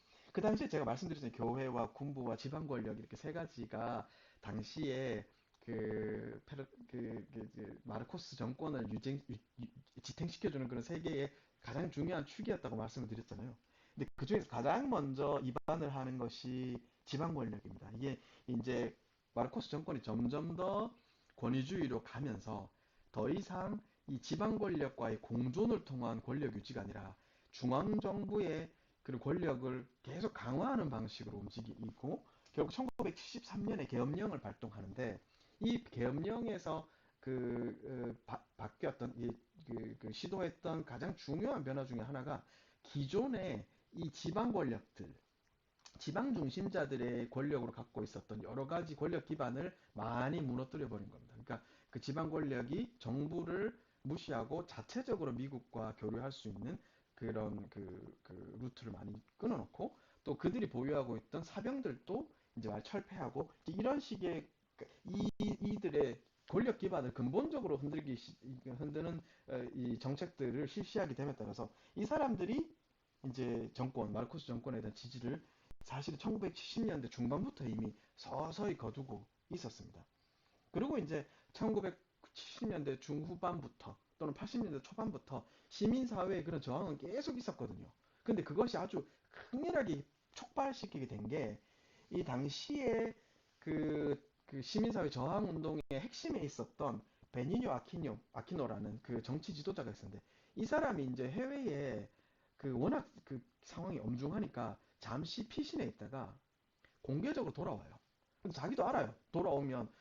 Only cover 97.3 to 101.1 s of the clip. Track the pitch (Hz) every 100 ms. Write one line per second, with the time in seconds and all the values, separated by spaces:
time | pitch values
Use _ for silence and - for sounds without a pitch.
97.3 | 127 127 214 247 135 - 170 151 107 -
98.3 | 127 - 180 123 104 104 110 - 120 117
99.3 | 143 160 151 147 196 117 101 117 170 -
100.3 | - - - 226 302 302 185 135